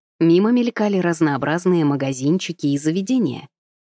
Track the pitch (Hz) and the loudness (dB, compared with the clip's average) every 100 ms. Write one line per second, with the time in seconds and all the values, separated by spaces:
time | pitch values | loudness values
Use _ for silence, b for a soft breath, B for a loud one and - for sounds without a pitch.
0 | _ - 165 175 208 247 240 - 214 196 | _ 0 4 4 4 2 0 -2 0 0
1 | 170 165 156 139 143 165 185 175 151 143 | 0 0 0 0 -2 -2 0 2 2 0
2 | 135 127 139 185 - 165 143 143 156 175 | -4 -2 -2 -2 -4 -6 -4 -2 -2 -2
3 | 196 254 165 117 - _ _ _ | -2 0 -2 -4 -14 _ _ _